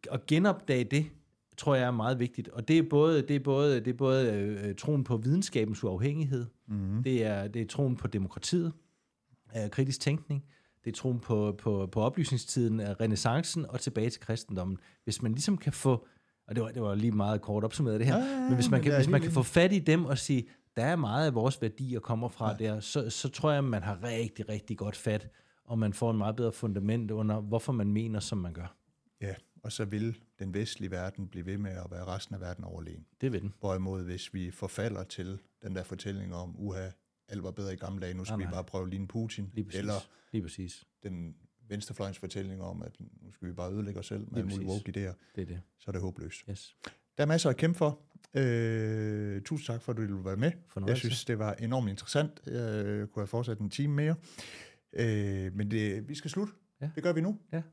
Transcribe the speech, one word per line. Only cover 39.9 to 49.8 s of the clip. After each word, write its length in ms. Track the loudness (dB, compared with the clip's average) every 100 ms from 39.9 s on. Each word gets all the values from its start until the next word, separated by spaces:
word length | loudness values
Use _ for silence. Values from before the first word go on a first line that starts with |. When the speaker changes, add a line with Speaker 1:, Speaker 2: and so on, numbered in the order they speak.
| -4 -6 _ _
Speaker 1:
Lige 100 | -6
præcis. 440 | -6 -8 -10 -12 -20 _
Speaker 2:
den 320 | -10 -8 -10 -12 _ _ -10
venstrefløjens 520 | -10 -8 -6 -6 -6
fortælling 420 | -8 -6 -8 -8
om, 200 | -8 -8
at 140 | -10 -14 -20 -18
nu 100 | -20
skal 160 | -12 -10
vi 60 |
bare 180 | -6 -6
ødelægge 280 | -4 -4 -6
os 60 | -6
selv 120 | -8
med 80 | -4
Speaker 1:
Lige 80 | -4
Speaker 2:
alle 100 | -2
mulige 160 | -4 -4
Speaker 1:
præcis. 180 | -4 -4
Speaker 2:
woke 220 | -4 -6
idéer. 40 | -8 _ -10
Speaker 1:
Det 60 |
er 40 | -8
det. 160 | -8 -12 _
Speaker 2:
Så 60 | -8
er 40 |
det 100 | -4
håbløst. 440 | -4 -6 -12 -12 -12
Speaker 1:
Yes. 280 | -12 -12 _ -16 -16 _ -2
Speaker 2:
Der 60 |
er 40 | 2
masser 220 | 4 4
at 80 | 4
kæmpe 200 | 2 4
for. 220 | 2 0 -12 -20 -4
Øh, 1080 | 2 4 4 2 2 0 0 0 -2 -2 -4
tusind 240 | -4 -6 -4
tak 80 | -6